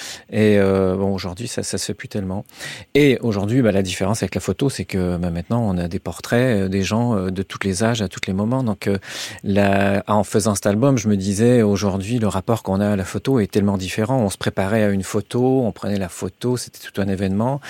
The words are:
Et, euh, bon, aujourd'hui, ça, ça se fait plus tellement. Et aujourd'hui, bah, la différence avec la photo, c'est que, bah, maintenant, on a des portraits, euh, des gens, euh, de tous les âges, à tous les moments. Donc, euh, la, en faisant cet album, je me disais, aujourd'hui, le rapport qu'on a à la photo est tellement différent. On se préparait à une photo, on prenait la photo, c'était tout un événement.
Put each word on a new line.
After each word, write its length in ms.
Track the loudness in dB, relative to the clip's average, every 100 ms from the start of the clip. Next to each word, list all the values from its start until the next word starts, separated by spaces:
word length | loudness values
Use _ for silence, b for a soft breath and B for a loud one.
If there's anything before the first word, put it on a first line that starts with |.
| B B B
Et, 280 | 2 4 6
euh, 360 | 4 4 2 2
bon, 160 | 0 -2
aujourd'hui, 320 | -6 -8 -8
ça, 160 | -6
ça 160 | -6 -6
se 60 | -6
fait 80 | -8
plus 140 | -8
tellement. 360 | -6 -4 -6 -8 B B B B
Et 240 | 2 4 4
aujourd'hui, 420 | 0 -2 0 2
bah, 80 | 4
la 100 | 2
différence 400 | 0 -2 -2 0
avec 140 | -2 -4
la 60 |
photo, 280 | -4 -2 -2
c'est 160 | -2 -4
que, 320 | -2 -2 -2
bah, 140 | -2
maintenant, 320 | -4 -2 -2 0
on 120 | 0
a 80 | -2
des 120 | -4
portraits, 680 | -8 -10 0 2 2 2 0
euh, 40 |
des 140 | 0
gens, 320 | 0 0 0 0
euh, 160 | -2
de 100 | -4
tous 180 | -6 -4
les 200 | -4 0
âges, 200 | 0 0
à 40 | -4
tous 140 | -6 -4
les 60 |
moments. 280 | -2 0 0
Donc, 240 | -2 -2 -2
euh, 140 | -2 B B B B
la, 600 | 0 4 4 4 2 0 0
en 180 | 0
faisant 300 | 2 0 2
cet 140 | 0 2
album, 320 | 4 4 2
je 80 | 2
me 100 | 0
disais, 460 | 0 2 4 6
aujourd'hui, 560 | 4 2 0 -2 -2 -2
le 80 | 0
rapport 240 | -2 0 -2
qu'on 180 | 0 0
a 80 | 2
à 60 | 0
la 80 | -2
photo 340 | -4 0 2
est 100 | 2
tellement 280 | 2 2 0
différent. 440 | -2 -2 0 2
On 80 | 0
se 80 | -2
préparait 460 | -4 -2 0 2
à 60 | 2
une 140 | 0
photo, 580 | -2 -4 -2 0 2 2
on 80 | 0
prenait 260 | -4 -4 -4
la 120 | -4
photo, 480 | -6 -10 -4 -4 -4
c'était 220 | -6 -16
tout 200 | -10 -4
un 80 | -2
événement. 540 | 0 0 0 -2 -4